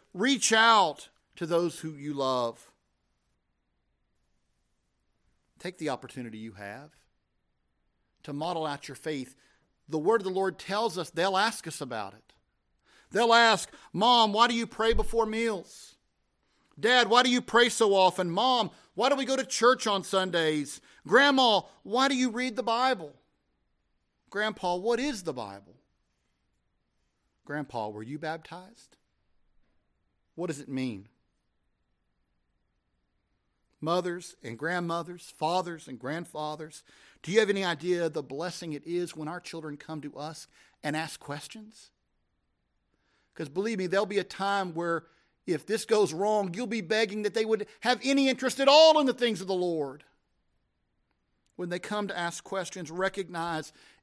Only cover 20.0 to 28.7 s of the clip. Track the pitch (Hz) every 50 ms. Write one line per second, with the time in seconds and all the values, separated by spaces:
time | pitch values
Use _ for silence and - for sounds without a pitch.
20 | 180 - 196 190 185 185 170 170 160 156 156 151 143 - - - _ _ - _
21 | - 147 185 254 285 285 277 269 254 233 214 185 - - - _ - 190 208 247
22 | 269 277 277 247 254 254 208 240 254 254 214 247 220 233 226 240 254 262 247 190
23 | 165 147 - _ _ _ _ _ _ _ _ _ _ _ _ _ _ _ _ _
24 | _ _ _ _ _ _ - 202 214 220 214 - - 180 175 180 190 233 240 233
25 | 269 302 254 202 180 165 135 127 110 98 98 98 98 _ - _ _ _ _ _
26 | _ _ _ _ _ _ _ _ _ _ _ _ _ _ _ _ _ _ _ _
27 | _ _ _ _ _ _ _ _ _ - 147 151 143 - - 117 107 107 104 107
28 | 110 120 147 151 160 156 160 165 - - 165 180 185 196